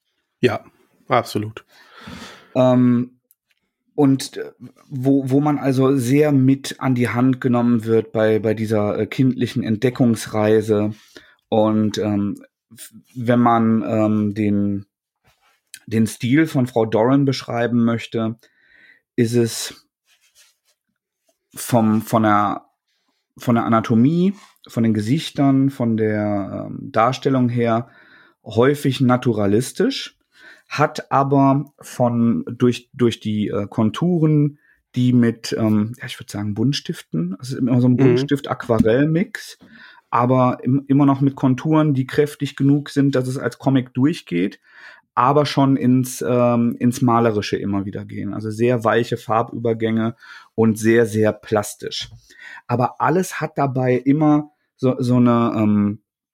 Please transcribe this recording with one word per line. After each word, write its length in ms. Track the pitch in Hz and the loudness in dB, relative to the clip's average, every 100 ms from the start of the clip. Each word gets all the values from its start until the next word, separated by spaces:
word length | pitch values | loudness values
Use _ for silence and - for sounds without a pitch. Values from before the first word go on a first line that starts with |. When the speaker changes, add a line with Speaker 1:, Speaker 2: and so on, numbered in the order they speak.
| _ _ _ _ | _ _ _ _
Speaker 1:
Ja, 240 | 120 - - _ _ _ _ | -2 -2 -10 _ _ _ _
absolut. 560 | 127 113 110 107 - - _ - - - - - - - 127 | -2 0 -6 -8 -12 -20 _ -20 -20 -20 -18 -20 -20 -8 0
Speaker 2:
Ähm, 640 | 127 123 123 120 123 _ _ _ _ _ _ _ _ - | 2 4 4 2 -2 _ _ _ _ _ _ _ _ 0
und, 420 | 143 135 - 101 | 2 2 -2 -12
äh, 160 | 73 - 120 _ _ | -14 -16 -20 _ _
wo, 420 | 139 131 139 131 | -4 0 0 2
wo 120 | 135 | 0
man 160 | 151 143 | 2 0
also 400 | 139 131 135 139 | 0 2 2 2
sehr 340 | 117 143 151 | 2 2 4
mit 480 | 143 131 135 - - | 4 4 2 -2 -6
an 160 | 139 123 | -2 0
die 140 | 120 | 0
Hand 320 | 110 131 127 | 0 0 0
genommen 420 | 131 120 120 120 | 0 0 2 0
wird 300 | 110 113 110 | 2 0 0
bei, 260 | 113 110 110 | 0 2 2
bei 140 | 110 | 0
dieser, 440 | 110 107 110 104 - | -2 0 0 0 -2
äh, 100 | 110 | -4
kindlichen 540 | - 131 - 117 - | 0 0 0 -4 -4
Entdeckungsreise. 1300 | - 110 127 123 123 110 - 110 107 110 107 104 107 107 _ - _ _ _ | -4 0 0 2 2 2 -4 -2 2 2 2 0 0 -6 _ -20 _ _ _
Und, 480 | 113 110 110 107 101 | 0 2 2 0 -2
ähm, 440 | 107 101 101 - - _ _ | -2 -2 -2 -6 -14 _ _
f-, 200 | 113 - 113 _ | -20 -20 -20 _
wenn 260 | - 117 120 | -8 2 4
man, 420 | 120 117 113 113 - | 4 4 2 0 0
ähm, 480 | 110 107 107 104 107 | 0 0 0 -2 -2
den, 500 | 104 104 101 101 101 _ _ _ _ _ _ _ _ - - | 0 0 -2 -4 -10 _ _ _ _ _ _ _ _ -20 -6
den 220 | 113 110 | -2 -2
Stil 400 | - 117 143 156 | -2 0 2 2
von 200 | 139 123 | 0 0
Frau 180 | 117 110 | 0 0
Doran 400 | 107 117 139 139 | 2 2 2 2
beschreiben 580 | 131 - 120 120 120 | -2 -6 -4 -2 0
möchte, 540 | 117 117 - 117 113 110 _ _ _ _ _ _ _ - | 0 -2 -6 -6 -6 -6 _ _ _ _ _ _ _ -2
ist 180 | 117 | 0
es 540 | 120 113 - - - _ _ _ _ _ _ _ _ _ _ _ _ _ _ _ _ _ - | 2 0 -2 -10 -14 _ _ _ _ _ _ _ _ _ _ _ _ _ _ _ _ _ -16
vom, 480 | - 120 110 107 | -2 2 2 2
von 180 | 110 117 | 0 0
der, 440 | 110 104 104 - - _ _ _ _ _ _ - | 2 2 0 -4 -12 _ _ _ _ _ _ -10
von 200 | - 120 | -2 0
der 100 | - | 2
Anatomie, 720 | 113 110 113 127 170 185 196 - _ _ | 0 2 2 4 4 0 -2 -12 _ _
von 160 | - | -2
den 100 | 113 | 0
Gesichtern, 800 | 107 104 156 - - 139 135 135 | 0 0 -2 -4 0 2 4 2
von 260 | 135 117 110 | 0 -2 0
der, 680 | 110 107 104 104 98 101 104 | 0 0 -2 -4 -6 -10 -10
ähm, 220 | - - | -12 -6
Darstellung 580 | 110 117 131 143 135 123 | 0 0 0 0 0 0
her 400 | 120 117 113 127 _ _ - _ _ - | 0 0 0 -4 _ _ -20 _ _ -4
häufig 560 | 110 127 147 143 127 | 2 2 2 -2 0
naturalistisch, 1200 | 127 123 127 107 101 104 123 - 214 269 - - _ _ - - _ | 2 2 0 0 2 0 0 -2 -2 -2 -10 -16 _ _ -20 -20 _
hat 420 | - 156 - - | -2 -2 -2 -2
aber 640 | 131 139 139 139 139 147 _ | -2 2 2 2 2 -2 _
von, 640 | - - 123 117 117 87 - | -20 -2 0 2 0 0 -4
durch, 440 | 117 123 117 - | -4 -4 -4 -10
durch 280 | 131 120 110 | -2 -2 -2
die, 260 | 110 107 104 | -6 -4 -4
äh, 200 | 104 101 | -6 -6
Konturen, 920 | - 110 - 175 175 156 151 147 147 _ _ _ | -2 -2 -2 -2 0 2 2 0 -4 _ _ _
die 200 | - 123 | -2 0
mit, 420 | 123 117 113 - - | 2 2 -2 -8 -4
ähm, 380 | 110 107 107 123 | 0 0 -2 -6
ja, 80 | 127 | -14
ich 140 | - | -16
würd 100 | - | -14
sagen 240 | 104 104 | -10 -8
Buntstiften, 800 | 104 117 147 - 170 - 160 175 190 | -2 -2 -2 -8 -14 -8 -6 -6 -8
also 180 | 127 135 | -10 -6
immer 220 | 123 127 | 0 2
so 80 | 123 | 2
ein 60 | |
Speaker 1:
Mhm. 40 | 123 | 4
Speaker 2:
Buntstift-Aquarell-Mix, 1600 | 131 123 143 139 - - - 110 107 120 151 160 208 - - - - - - - _ | 2 2 0 -4 -4 -8 -2 0 2 0 0 -2 -4 -8 -18 -20 -20 -20 -20 -20 _
aber 500 | 120 123 131 127 - | -2 0 2 2 0
im-, 200 | - 135 139 | -2 -2 2
immer 180 | 139 143 | 2 2
noch 160 | 135 | 2
mit 140 | 139 135 | 0 0
Konturen, 580 | 139 127 160 156 156 | -2 0 0 0 2
die 120 | 131 131 | 0 -2
kräftig 500 | - 147 - 143 - | -2 -2 -4 -10 -2
genug 340 | 139 147 143 | 2 2 0
sind, 260 | 143 139 131 | 0 0 0
dass 120 | 127 | -4
es 100 | 131 | -4
als 200 | - - | -6 -4
Comic 360 | - 135 127 | 0 0 -2
durchgeht, 640 | - 139 170 - 175 196 - _ - - - _ - | 0 0 0 -6 -4 -4 -6 _ -20 -20 -20 _ 0
aber 320 | 123 143 143 | 2 2 2
schon 300 | - 135 135 | 2 2 2
ins, 440 | 123 127 127 - | 2 2 0 -4
ähm, 540 | - 123 120 120 120 - | -2 2 2 2 0 0
ins 220 | 120 120 | -2 0
Malerische 560 | 127 117 117 104 98 95 | 2 2 2 0 -2 -4
immer 280 | 98 98 98 | -4 -4 -6
wieder 200 | 98 101 | -10 -12
gehen. 300 | 104 101 101 | -10 -8 -8
Also 160 | 110 | -8
sehr 320 | 107 120 123 | -2 0 2
weiche 340 | 110 107 120 120 | 2 0 0 -6
Farbübergänge 960 | - 110 120 - 117 113 110 113 113 117 - - - | -2 -2 -2 -4 -4 -2 -2 -2 -2 -6 -18 -20 -12
und 240 | - 113 110 | 0 0 2
sehr, 300 | 110 113 113 | 2 4 2
sehr 260 | 110 107 | 2 0
plastisch. 760 | 104 - 107 101 - - - - - _ - - - - | -2 -2 -2 -2 -10 -12 -12 -14 -18 _ -20 -20 -20 -6
Aber 340 | 120 123 - | -2 -2 0
alles 400 | 120 165 185 - | 0 0 -2 -6
hat 160 | 156 - | -8 -4
dabei 360 | 139 127 127 | -2 0 0
immer 580 | 123 131 143 151 147 151 _ _ _ | 0 2 2 4 2 0 _ _ _
so, 200 | 127 127 | -2 0
so 160 | 123 123 | 0 4
eine, 380 | 120 120 117 - | 4 4 0 0
ähm, 480 | 110 104 101 104 _ _ _ | 2 2 0 -4 _ _ _